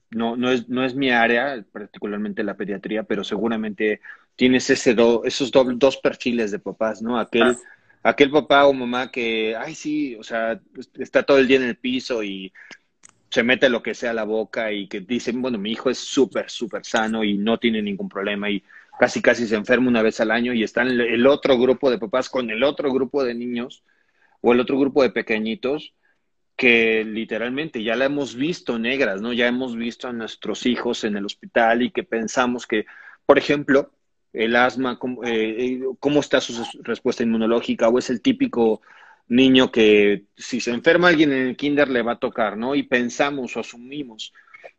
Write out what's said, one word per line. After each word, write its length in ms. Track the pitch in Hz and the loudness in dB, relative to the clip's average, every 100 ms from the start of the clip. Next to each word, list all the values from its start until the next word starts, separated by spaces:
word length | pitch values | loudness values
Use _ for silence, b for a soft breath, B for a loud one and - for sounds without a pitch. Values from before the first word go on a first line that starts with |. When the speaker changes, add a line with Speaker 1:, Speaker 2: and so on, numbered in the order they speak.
| _ | _
Speaker 1:
no, 260 | 113 117 123 | -6 -4 -2
no 140 | 123 | 0
es, 180 | 127 113 | 0 -2
no 160 | 123 | -4
es 120 | 131 131 | -4 -2
mi 140 | 131 | 0
área, 540 | 120 117 117 139 127 - | 2 4 2 0 -6 -12
particularmente 720 | 104 104 98 107 104 104 98 | -16 -16 -10 -8 -6 -6 -4
la 140 | 101 98 | -6 -6
pediatría, 480 | 98 95 92 107 | -8 -8 -6 -6
pero 180 | 104 104 | -4 -4
seguramente 800 | 98 104 113 113 107 98 107 101 B B B | -4 -4 -4 -4 -6 -2 -2 -2 B B B
tienes 340 | - 127 127 - | 0 4 4 2
ese 220 | 131 135 | 2 2
do-, 300 | 110 117 113 | 4 4 4
esos 280 | 123 - 127 | 0 -4 2
doble, 240 | 135 127 123 | 4 4 4
dos 200 | 135 131 | 2 2
perfiles 520 | 139 - 127 117 107 | -2 -2 -2 -2 -2
de 80 | 98 | -4
papás, 420 | 98 90 110 107 | -10 -4 -4 -4
¿no? 160 | 113 120 | -4 -4
Aquel, 280 | 101 120 | -2 2
Speaker 2:
Ah. 680 | 123 120 - - _ _ 113 | 4 2 -6 -20 _ _ 0
Speaker 1:
aquel 220 | - 143 | 4 4
papá 340 | 147 120 143 143 | 4 4 6 6
o 60 | |
mamá 400 | 135 123 123 127 | 4 -2 -4 -6
que, 420 | 127 117 113 110 113 | -4 -4 -2 -2 -4
ay, 200 | 113 151 | -10 -10
sí, 400 | 151 151 139 110 | -8 -6 -6 -8
o 80 | |
sea, 360 | 113 117 113 110 - - - - | -8 -4 -4 -6 -10 -20 -18 -12
está 240 | 127 131 | -2 0
todo 160 | 123 139 | 4 6
el 80 | 127 | 6
día 120 | 131 | 4
en 40 | |
el 140 | 123 110 | 2 -2
piso 480 | 127 127 - 120 | -4 -4 -4 -4
y 280 | 101 95 95 B B B _ _ - _ _ | -4 -8 -12 B B B _ _ -20 _ _
se 140 | - | 0
mete 260 | 117 123 135 | 2 4 4
lo 120 | 113 | 2
que 100 | 113 | -4
sea 160 | 104 120 | -6 -6
a 40 | |
la 100 | 113 | -4
boca 480 | 107 110 104 123 110 | -2 -4 -4 -6 -4
y 160 | 104 95 | -6 -8
que 120 | 107 | -12
dicen, 400 | 92 120 123 123 | -4 -4 -2 -4
"Bueno, 180 | 127 110 | -4 -4
mi 120 | 101 | -4
hijo 180 | 113 131 | -4 -2
es 80 | 117 | -4
súper, 540 | - 143 127 - - | -2 0 2 0 -8
súper 340 | - 110 98 | -8 -10 -10
sano 400 | - 117 110 110 | -4 -2 -2 -2
y 140 | 107 101 | -2 -2
no 200 | 107 117 | 0 0
tiene 220 | 120 110 | 0 -2
ningún 280 | 104 98 98 | -4 -6 -8
problema", 420 | 98 101 104 101 | -6 -6 -4 -4
y 120 | 98 b b b - | -6 b b b 0
casi, 220 | 120 117 | 0 4
casi 240 | 127 117 113 | 2 2 0
se 100 | 107 | -2
enferma 320 | 101 123 127 | 0 2 2
una 140 | 117 | 2
vez 180 | 110 - | 2 0
al 100 | 113 | 0
año, 220 | 113 123 | 0 0
y 100 | 120 | -2
está 200 | 104 117 | -2 0
el, 180 | 123 123 | 0 0
el 260 | 117 117 131 | 0 4 4
otro 320 | 143 143 123 | 4 2 2
grupo 320 | 127 123 139 | 4 2 2
de 80 | 113 | 0
papás 300 | 110 127 123 | -2 -4 -2
con 220 | 131 117 | -4 -4
el 120 | 110 | 0
otro 300 | 139 143 147 | 0 0 -2
grupo 320 | 127 127 143 | -2 -2 -2
de 100 | 127 | -2
niños 480 | 120 120 120 123 - _ _ _ _ _ _ | -4 -6 -6 -8 -12 _ _ _ _ _ _
o 100 | 113 | 2
el 80 | 120 | 4
otro 180 | 123 135 | 2 0
grupo 240 | 139 143 | 2 2
de 80 | 123 | 2
pequeñitos 840 | 117 110 110 110 107 123 151 - _ _ _ _ _ _ - | 0 -2 -2 -2 -4 -4 -4 -8 _ _ _ _ _ _ 0
que 480 | 127 117 113 110 | 4 4 4 0
literalmente 800 | 110 101 87 113 117 135 160 117 | -2 -6 -6 -6 -6 -6 -8 -6
ya 140 | 107 117 | -4 0
la 80 | |
hemos 300 | 135 143 127 | 0 -2 -6
visto 440 | 117 151 175 - 117 | -4 -6 -4 -6 -4
negras, 440 | 117 135 120 98 | -2 -2 -2 -2
¿no? 100 | 113 | -4
Ya 160 | 120 120 | -2 0
hemos 280 | 123 127 117 | 0 -4 -6
visto 320 | 117 - 127 | -8 -8 -10
a 40 | |
nuestros 540 | 120 110 - - 101 123 | -10 -10 -10 -10 -4 -2
hijos 360 | 117 123 117 | -2 -2 -4
en 140 | 113 101 | -4 -6
el 80 | |
hospital 580 | 101 - 104 120 113 117 | -8 -12 -4 0 2 2
y 80 | 123 | 0
que 140 | - | -4
pensamos 640 | 104 113 110 - 123 123 - | -6 -6 -4 -2 -2 -2 -4
que, 180 | 110 - B B B | -4 -4 B B B
por 140 | - 139 | 2 2
ejemplo, 540 | - 147 143 135 - _ _ _ _ | 4 -2 2 0 0 _ _ _ _
el 200 | - 113 120 | -4 0 2
asma, 420 | 127 123 131 120 | 2 0 -4 -4
cómo, 260 | 127 123 | -8 -6
eh, 400 | 120 113 110 110 | -4 -2 -2 -2
eh, 160 | 127 127 131 120 | -4 -4 -6 -4
cómo 200 | 143 147 | 0 0
está 220 | - 135 | 2 0
su 100 | - | -2
res-, 260 | 117 113 - | -6 -10 -12
respuesta 400 | - 110 123 - | -8 -4 -2 -2
inmunológica, 680 | 117 113 110 120 120 120 113 | 0 2 2 0 0 0 2
o 100 | 120 | 2
es 120 | - | 0
el 100 | 123 | -2
típico 600 | 135 123 135 120 113 107 b b b b _ | 0 0 0 2 0 0 b b b b _
niño 360 | 120 131 131 123 | 4 6 6 4
que 520 | 120 107 104 101 98 - _ | 4 6 6 6 2 -4 _
si 240 | - 120 | -8 -6
se 100 | 117 | -4
enferma 380 | 117 165 170 175 | 0 2 4 6
alguien 240 | 156 151 | 4 4
en 160 | 135 127 | 2 -2
el 80 | 117 | -2
kinder 320 | 143 143 135 | -2 2 2
le 140 | 123 | 2
va 100 | 113 | -2
a 60 | 120 | -2
tocar, 380 | 123 123 107 104 | -4 -2 -2 -2
¿no? 180 | 123 | -4
Y 80 | 143 | -2
pensamos 720 | 127 123 120 - 143 143 117 120 | 0 -2 -2 -2 -2 -2 -6 -8
o 40 | |
asumimos 720 | 110 120 123 147 127 110 - B B B B | -10 -14 -14 -12 -12 -14 -18 B B B B